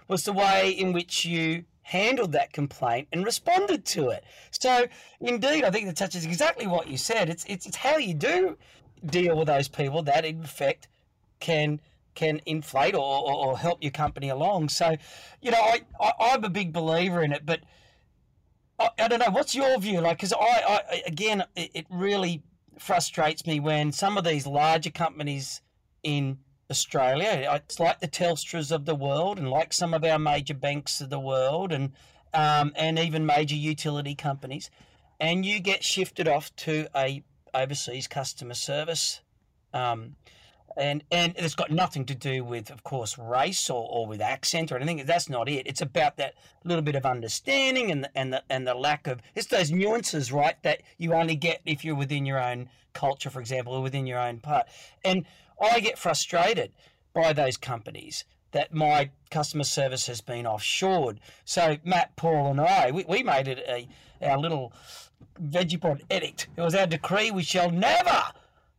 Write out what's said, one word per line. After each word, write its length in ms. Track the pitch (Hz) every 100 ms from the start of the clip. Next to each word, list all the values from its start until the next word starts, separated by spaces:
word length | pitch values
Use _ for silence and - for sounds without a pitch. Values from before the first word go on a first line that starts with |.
| -
was 160 | 185
the 80 | -
way 380 | 196 196 196 190
in 220 | 190 185
which 340 | 175 175 - 170
you 380 | 170 160 165 170 _
handled 500 | - 180 214 262 196
that 200 | 143 -
complaint 540 | - 143 - 123 120 147
and 140 | 170 196
responded 580 | - - 359 403 302
to 240 | - - 131
it." 160 | 107 - - -
So, 360 | - 254 247 247 - - -
indeed, 420 | 240 240 262 311
I 80 | 226
think 160 | 202 196
that 100 | 156
touches 280 | 196 180
exactly 420 | 160 175 302 320 208
what 220 | 175 -
you 80 | 131
said. 320 | - 226 170
It's, 160 | 170
it's, 220 | - 196 -
it's 100 | -
how 220 | 262 311
you 160 | 226
do 420 | 156 220 349 370 - _ - _ -
deal 320 | 151 175 175 160
with 100 | 156
those 220 | 139 139
people 340 | - 139 151
that, 200 | 147 143
in 180 | 160 160
effect, 460 | 156 - 269 - - _ _ _ _ -
can, 380 | - 156 151 151 _ _ _
can 260 | - 160 151 -
inflate 480 | 156 147 131 147
or, 80 | 175
or, 320 | 139 139 143
or 240 | 143 135 131
help 240 | 165 175
your 100 | 147
company 380 | 139 151 - 139
along. 400 | 135 170 196 151
So, 260 | - 165 160 - - - -
you 80 | 247
know, 100 | 226
I, 220 | 220 233 - -
I, 120 | 220 -
I'm 240 | 233 262
a 60 | 214
big 220 | 185 180
believer 500 | 165 160 165 185 175
in 100 | 151
it, 120 | 143
but 160 | 151 165 - _ _ _ _ _ _ _ _ _ _ -
I, 100 | 233 -
I 100 | 220
don't 100 | 233
know. 120 | 240
What's 240 | 202 294
your 240 | 247 269 254
view? 220 | 196 185
Like, 180 | 165 165
'cause 140 | 190
I, 60 | 220
I, 640 | 214 359 - 208 - 175 -
again, 380 | 156 214 208 180
it, 160 | - 165
it 120 | 165 160
really 520 | 175 196 202 180 165 - _ _ -
frustrates 680 | - 180 - - 156 156 165
me 140 | 151
when 320 | 147 151 151
some 260 | 139 196 202
of 60 |
these 240 | 170 151 135
larger 420 | 143 156 160 156
companies 720 | - 165 147 147 139 135 - _ _ _ _
in 340 | 156 143 135 135 _ _ -
Australia, 800 | 143 - 147 131 139 208 175 139
it's 240 | 147 - -
like 220 | 170 -
the 80 | 165
Telstras 640 | - 175 160 - 165 143
of 120 | 160
the 120 | 143 147
world 420 | 139 143 180 202
and 100 | 135
like 240 | 139 165
some 220 | - 175
of 80 | 165
our 160 | 160 156
major 360 | 151 147 143
banks 460 | 143 143 143 143 -
of 80 | 135
the 120 | 139
world 500 | 135 131 131 156 190
and, 220 | 147 135 - - _ _
um, 400 | 156 151 151 147
and 240 | 143 160 160
even 260 | 165 156
major 300 | 156 147 156
utility 600 | 151 151 151 156 147 143 143
companies, 560 | 147 139 135 143 - _ _ _ _ -
and 260 | 156 180 190
you 140 | 208
get 240 | 185 190
shifted 420 | - 190 185 - 160
off 280 | 147 156 -
to 320 | - 156 156 143
a 260 | 135 139 - _ _
overseas 540 | 131 131 143 - 123 -
customer 460 | - 131 - 120
service, 640 | 120 - 143 160 160 - - _ _ _ _ _
um, 440 | 127 123 117 117 143 _ - - _ - -
and, 280 | 143 147 -
and 240 | 175 170 180
it's 180 | 170
got 160 | - 151
nothing 340 | 156 180 143 127
to 80 |
do 280 | 131 143 131
with, 280 | 120 120 107
of 120 | 131
course, 340 | - 135 110 -
race 540 | 113 123 156 190 -
or, 180 | 127 113
or 180 | 120 110
with 140 | 107
accent 520 | 104 131 - 165 160
or 40 | 127
anything. 300 | 147 165 135
That's 220 | 175 -
not 200 | 127 117
it. 180 | 143 -
It's 160 | 135
about 340 | 147 175 147 -
that 180 | 143 - - _
little 180 | 175 170
bit 140 | 151 143
of 100 | 131
understanding 880 | 127 113 - - 269 262 262 226
and 120 | 147
the, 60 | 135 -
and 140 | 131
the, 100 | 131 -
and 160 | 135 127
the 80 |
lack 320 | 123 143 147 -
of, 140 | 123 -
it's 120 | - 220
those 240 | - 156
nuances, 640 | 175 202 226 185 160 120
right, 280 | 143 147 -
that 200 | 160 156 - -
you 160 | 165
only 220 | 165 165 160
get 240 | 165 156
if 200 | - 151
you're 100 | 160
within 320 | 147 139 147 139
your 160 | 135
own 260 | 123 123 123 _ _
culture, 380 | - 139 139 135
for 100 | 131
example, 320 | 117 131 120
or 100 | 131
within 240 | 131 139 131
your 120 | 123
own 200 | 123 117
part. 280 | 147 143 117 - - _
And 220 | 190 185 - - _ -
I 180 | 214 233
get 180 | 208 -
frustrated 760 | 180 151 - 170 185 220 110 _ _ _ _
by 200 | 170 165
those 240 | 151 135 -
companies 680 | - 117 107 104 - - - _ _
that 240 | 143 147
my 360 | 156 151 147 143 - -
customer 340 | 156 147 151
service 420 | 139 - 135 127 -
has 140 | 117
been 240 | - 120
offshored. 720 | 117 107 - - 190 180 131 107 - -
So 320 | - - 165 151
Matt, 320 | 160 180 - -
Paul 320 | 165 156 139
and 120 | 139
I, 300 | 160 190 127
we, 140 | 156
we 180 | 180 202
made 260 | 254 139 135
it 100 | 131 -
a, 200 | 123 123 - - -
our 140 | - 139
little 340 | 160 156 123 - - - - _ - -
Veggie 400 | 156 170 180 170
Pod 220 | 175 139 -
edict. 380 | 190 156 - - -
It 40 |
was 140 | 170
our 120 | 185 185
decree, 440 | 160 - 190 220
we 120 | 196
shall 280 | 160 185 175
never 520 | 170 214 349 698 - - - _ _ _